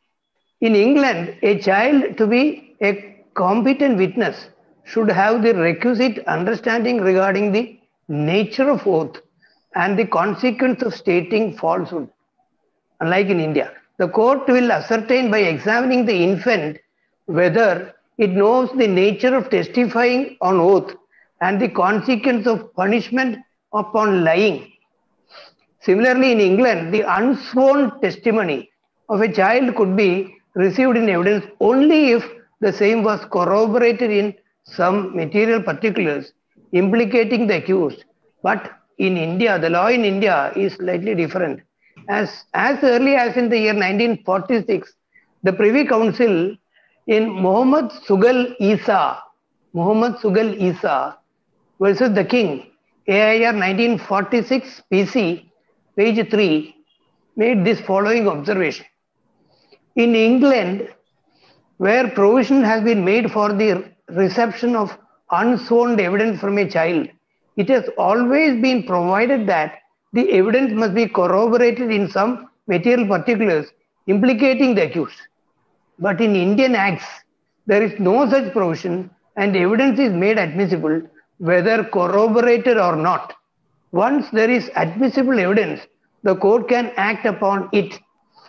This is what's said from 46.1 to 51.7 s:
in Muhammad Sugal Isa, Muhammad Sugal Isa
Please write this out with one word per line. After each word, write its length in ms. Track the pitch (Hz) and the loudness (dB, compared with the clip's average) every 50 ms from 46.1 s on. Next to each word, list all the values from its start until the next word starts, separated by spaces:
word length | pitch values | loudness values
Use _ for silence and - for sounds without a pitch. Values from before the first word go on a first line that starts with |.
| - - 247 226 190 165 175 190 220 - _ _ _ _ _ _ _ _ _ - | 0 2 2 2 2 0 0 -2 -6 -10 _ _ _ _ _ _ _ _ _ 0
in 200 | 208 220 220 226 | 0 0 0 -2
Muhammad 640 | 196 190 185 185 190 226 262 262 277 311 262 214 - - - | -2 -2 0 2 2 4 4 4 2 2 0 -2 -6 -8 -4
Sugal 480 | - 202 185 214 240 247 247 247 247 - - | 0 2 4 4 4 4 2 0 -2 -4 -2
Isa, 640 | 208 196 214 - - - 202 185 151 131 123 - - - _ _ _ _ _ _ _ _ - | 0 2 0 2 2 0 0 2 0 -2 -4 -6 -12 -20 _ _ _ _ _ _ _ _ -6
Muhammad 420 | 170 170 190 214 220 233 240 208 - | -2 0 0 2 2 2 0 -2 -2
Sugal 340 | - 214 180 220 226 220 196 | -2 0 0 2 0 0 -2
Isa 640 | 208 185 185 170 - - 175 151 131 135 - - - _ _ _ _ _ _ _ _ _ _ | -2 -2 -2 -2 -2 -2 -2 -2 -2 -2 -4 -8 -14 _ _ _ _ _ _ _ _ _ _